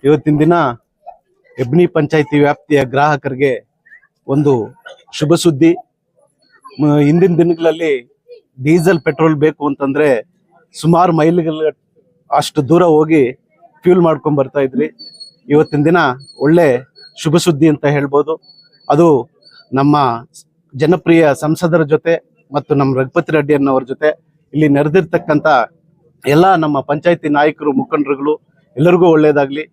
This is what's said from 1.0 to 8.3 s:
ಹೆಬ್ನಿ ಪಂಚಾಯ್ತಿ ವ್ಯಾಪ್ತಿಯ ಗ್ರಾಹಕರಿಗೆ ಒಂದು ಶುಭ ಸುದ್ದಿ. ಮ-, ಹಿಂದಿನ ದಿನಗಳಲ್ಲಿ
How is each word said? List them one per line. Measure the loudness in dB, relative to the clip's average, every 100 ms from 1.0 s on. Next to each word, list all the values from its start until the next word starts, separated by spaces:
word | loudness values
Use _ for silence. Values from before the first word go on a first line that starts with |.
| -20 -20 _ _ _ -10
ಹೆಬ್ನಿ | -4 0 0
ಪಂಚಾಯ್ತಿ | 0 -2 -2 0 0
ವ್ಯಾಪ್ತಿಯ | 0 -2 _ -2 0
ಗ್ರಾಹಕರಿಗೆ | -2 0 -2 -6 -4 -2 -4 _ _ _ -20 _ _ -6
ಒಂದು | -2 0 0 -2 -12 -20 -20 _
ಶುಭ | -8 -2 0
ಸುದ್ದಿ. | 0 2 0 0 -6 _ _ _ _ _ _ _ -20
ಮ-, | -4 0 2
ಹಿಂದಿನ | 2 2 2 2
ದಿನಗಳಲ್ಲಿ | 0 0 -2 -2 -4 -4 -6 _ _